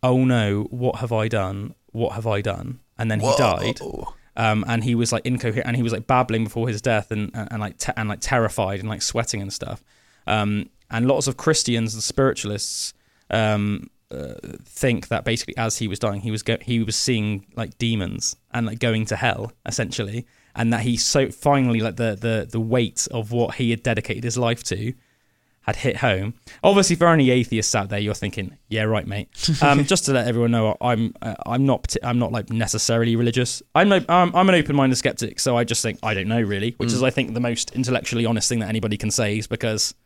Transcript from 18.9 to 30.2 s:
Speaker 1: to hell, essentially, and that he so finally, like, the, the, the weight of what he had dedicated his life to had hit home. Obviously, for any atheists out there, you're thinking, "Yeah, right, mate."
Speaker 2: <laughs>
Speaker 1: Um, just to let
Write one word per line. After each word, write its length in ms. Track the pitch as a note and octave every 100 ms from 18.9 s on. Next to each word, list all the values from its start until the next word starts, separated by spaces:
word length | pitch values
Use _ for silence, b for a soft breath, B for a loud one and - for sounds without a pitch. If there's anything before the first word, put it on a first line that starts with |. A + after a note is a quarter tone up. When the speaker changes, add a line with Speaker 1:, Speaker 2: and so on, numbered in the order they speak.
| A2 A2
Speaker 1:
to 100 | G#2
hell, 360 | B2 - G#2+ - -
essentially, 580 | A2 A2+ A#2+ G2+ A2 - b b
and 180 | - A#2
that 100 | A#2
he 140 | A2+ A#2
so 340 | - D3 C#3
finally, 480 | - D3 C#3+ B2+ A2+
like, 160 | A2 G#2+
the, 200 | A2+ G2
the, 260 | A2+ A2 -
the 120 | A2+
weight 480 | A2 B2 A#2 - -
of 220 | A#2+ G#2
what 240 | A#2+ A#2 -
he 140 | A#2+
had 120 | A2+
dedicated 400 | B2+ A2 - G2+
his 160 | A#2+ A#2+
life 240 | A#2+ A#2
to 280 | - F#2 G#2+ B2 _ _ _ _ _ _
had 140 | - A2
hit 220 | C#3 -
home. 340 | C3 F#2+ G2+ - B B
Obviously, 320 | - G3+ F#3 E3+
for 120 | E3+
any 200 | D#3+ C3
atheists 460 | B2+ A#2 A2+ G#2
out 160 | A2 G2
there, 80 | G#2
you're 160 | G#2
thinking, 420 | G2+ G#2 G2 F#2+ - _
"Yeah, 160 | A2
right, 220 | G#2+ A2 -
mate." 220 | G2+ - - -
Speaker 2:
<laughs> 120 | D3+
Speaker 1:
Um, 220 | D3 C#3+
just 220 | C#3+ F#3+ -
to 80 |
let 120 | C3